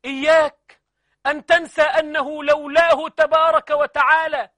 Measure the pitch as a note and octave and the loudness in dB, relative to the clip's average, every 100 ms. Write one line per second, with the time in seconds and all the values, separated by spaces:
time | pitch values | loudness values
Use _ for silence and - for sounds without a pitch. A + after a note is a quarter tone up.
0 | B3+ C4+ D4 D#4+ D4+ _ _ _ _ _ | -10 -4 2 2 2 _ _ _ _ _
1 | _ _ - D4 - F4 E4 - D4+ D#4+ | _ _ -6 -6 0 0 0 -2 0 0
2 | D4+ D4+ C4+ D4+ D4 D4 C#4+ D4+ E4+ C#4+ | -2 -6 -6 -6 -2 -2 0 0 2 0
3 | D#4 - D4+ D#4+ D#4+ G#3 - D4 D4 D4 | -2 -2 0 2 2 0 -2 -4 -2 0
4 | C4 D#4 D#4+ D4 G#3 | 2 2 0 -6 -8